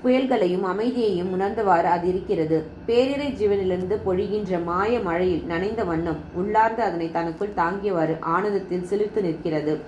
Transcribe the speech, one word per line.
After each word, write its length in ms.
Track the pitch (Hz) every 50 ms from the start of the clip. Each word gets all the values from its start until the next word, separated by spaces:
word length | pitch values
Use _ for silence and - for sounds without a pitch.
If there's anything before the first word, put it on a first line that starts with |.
| -
புயல்களையும் 600 | 254 254 262 277 247 262 208 185 175 180 180 196 185
அமைதியையும் 600 | 180 202 220 247 247 247 233 214 190 175 175 190 185
உணர்ந்தவாறு 520 | 185 190 202 226 233 214 196 180 170 170 180 175
அது 120 | 175 170 185
இருக்கிறது. 460 | 180 196 180 - 202 170 160 151 160 160 156 - - - -
பேரிரை 420 | - 233 240 262 262 277 277 285 285 220 196
ஜீவனிலிருந்து 560 | 208 202 202 196 190 185 180 180 180 180 208 208 -
பொழிகின்ற 560 | 190 185 180 202 185 202 214 208 175 185 170 170 170
மாய 300 | 170 180 196 220 247 233 208
மழையில் 380 | 180 165 175 185 185 180 156 - -
நனைந்த 320 | 170 165 190 208 226 226 214 175
வண்ணம் 280 | 165 160 170 170 156 151 - - - 170
உள்ளார்ந்து 440 | 185 208 214 220 220 226 226 240 226
அதனை 240 | 196 170 170 165 165
தனக்குள் 440 | 165 170 165 165 165 - 202 208 - 185
தாங்கியவாறு 540 | 170 170 185 202 190 208 185 170 160 156 160 156 - 160 165
ஆனந்தத்தில் 520 | 180 196 214 202 190 185 - 180 180 180 180
சிலிர்த்து 320 | 202 202 214 208 - 220 196
நிற்கிறது. 480 | 170 156 - - 170 156 156 147 151 156 151 -